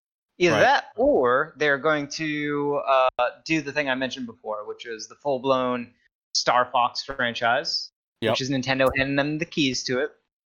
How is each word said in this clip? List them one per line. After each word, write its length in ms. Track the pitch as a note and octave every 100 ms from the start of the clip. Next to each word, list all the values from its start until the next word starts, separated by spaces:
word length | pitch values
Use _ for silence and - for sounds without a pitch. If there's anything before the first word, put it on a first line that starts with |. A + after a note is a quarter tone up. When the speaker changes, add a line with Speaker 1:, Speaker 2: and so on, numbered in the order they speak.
| _ _ _ -
Speaker 1:
Either 140 | F3
Speaker 2:
Right. 40 | G#2+
Speaker 1:
that, 240 | G3+ F#3 -
or 580 | - C#4 G#3+ B2 B2+ D#3 C3
they're 220 | D3 C#3
going 280 | D#3 D3+ C#3+
to, 680 | - D#3 D3+ D3 D3 C#3+ C#3+ -
uh, 220 | C3 B2+ - B2 -
do 160 | - D#3+
the 100 | C#3
thing 180 | C#3+ C#3
I 60 |
mentioned 320 | B2+ B2+ C3 A#2
before, 400 | A2+ A2 G#2+ G#2+
which 180 | A2
is 220 | A#2+ A2 -
the 80 |
full-blown 800 | - D3 B2+ C3+ C3 B2+ B2 A#2 _ _ _ _
Star 300 | - - B2 B2
Fox 320 | B2+ A#2+ -
franchise, 880 | - C3+ A#2+ A#2 A#2 C3+ E3 - - _ _ _
Speaker 2:
Yep. 100 | A2
Speaker 1:
which 80 | A#2+
is 100 | C3
Nintendo 360 | C3+ B2+ C3 C3+
handing 200 | C3+ C3+
them 240 | C#3 C#3+ D3+
the 60 |
keys 380 | E3 F3 C3+ B2+
to 140 | - B2+
it 120 | D3+ - _ _